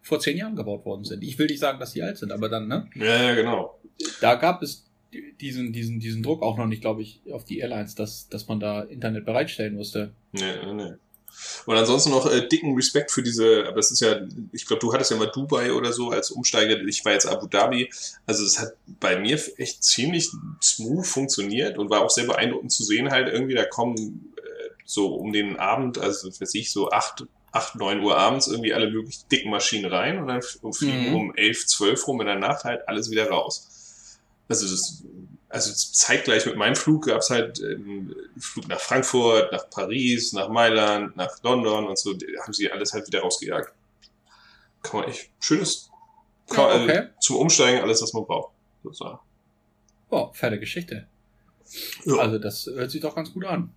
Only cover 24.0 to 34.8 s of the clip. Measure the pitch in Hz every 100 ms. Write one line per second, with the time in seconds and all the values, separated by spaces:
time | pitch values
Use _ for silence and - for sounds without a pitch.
24 | 107 - - - - - - - - 104
25 | 98 - 101 104 104 92 95 113 127 117
26 | 101 101 95 - 95 107 120 101 95 104
27 | - - - _ _ 113 - 110 98 101
28 | 101 - 104 135 - 117 110 - 110 110
29 | 110 - _ - - 104 - 107 95 90
30 | 120 190 139 123 - - 110 - 143 131
31 | 123 151 101 - 107 113 - - 101 127
32 | - 123 104 98 101 143 123 120 - 104
33 | 113 107 107 87 - - - - - -
34 | - - _ _ _ 107 98 92